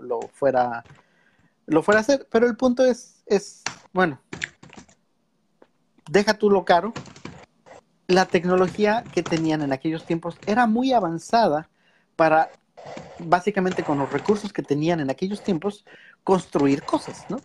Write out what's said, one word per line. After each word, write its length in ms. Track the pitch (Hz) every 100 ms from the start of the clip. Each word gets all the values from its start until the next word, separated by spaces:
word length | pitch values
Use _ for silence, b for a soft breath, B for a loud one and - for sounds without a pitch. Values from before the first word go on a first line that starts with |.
lo 180 | 127 117 110
fuera, 500 | - 139 127 123 117 - b b b b b b b -
lo 160 | -
fuera 160 | - 214
a 20 |
hacer. 260 | 220 269 -
Pero 160 | 226 240
el 100 | 226
punto 260 | 262 247 254
es, 360 | 233 - _ -
es, 360 | 196 - - - - _
bueno, 260 | 185 175 131 _ - - _ - - - _ _ _ _ _ _ _ _ _ _ _ -
deja 240 | 185 208
tú 160 | 208 208
lo 160 | 196 180
caro, 260 | 175 202 - - - - - - _ - - _ _ -
la 180 | 185 185
tecnología 800 | 185 175 185 185 - 208 226 -
que 80 | 180
tenían 400 | 160 165 160 156
en 120 | 143
aquellos 320 | 135 160 160 -
tiempos 320 | 170 170 - -
era 180 | 214 240
muy 260 | 226 262
avanzada 760 | 240 170 165 - 233 202 147 - _ _ _ _ -
para, 340 | 160 160 160 - _ - - - - -
básicamente 640 | 170 175 208 202 185 180
con 160 | 165 143
los 120 | 135
recursos 400 | 143 - 208 202
que 120 | -
tenían 360 | - 147 160 165
en 120 | 135
aquellos 320 | 131 190 202
tiempos, 420 | - 160 202 - _ B B B
construir 600 | - 190 - 165 139 143
cosas, 420 | - - - - -
¿no? 80 | 226